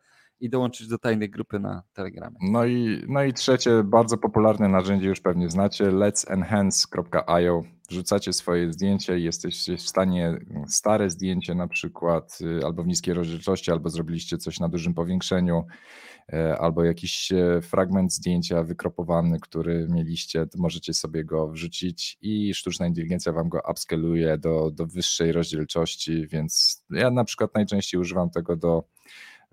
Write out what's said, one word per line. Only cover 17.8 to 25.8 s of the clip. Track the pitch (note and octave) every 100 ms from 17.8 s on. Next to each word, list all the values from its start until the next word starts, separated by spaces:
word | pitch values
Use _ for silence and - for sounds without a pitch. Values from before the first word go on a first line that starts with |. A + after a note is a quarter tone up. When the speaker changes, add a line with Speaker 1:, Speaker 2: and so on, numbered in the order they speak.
| F#2 F#2+ F#2
Speaker 2:
zdjęcia | - F2+ F2 E2+ E2+
wykropowany, | E2 E2+ F2 - E2+ E2+ E2+ E2
który | - D#2+ E2 E2+ E2
mieliście, | E2+ D#2+ E2 - E2 D#2+
to | F2+
możecie | E2+ E2 -
sobie | E2 D#2+ D#2+
go | D#2 D#2+ D#2
wrzucić | D#2+ E2+ - F2+ E2+ - -
i | G#2 G#2+ G2+
sztuczna | F#2 - F2 F2
inteligencja | E2+ E2 F2+ -
wam | E2 E2
go | D#2+ -
upscaluje | D#2+ - E2 E2 E2 D#2+ D#2
do, | E2 D#2+ D#2
do | D2+ E2
wyższej | F2+ E2+ - E2
rozdzielczości, | E2 E2+ D#2+ D#2 E2+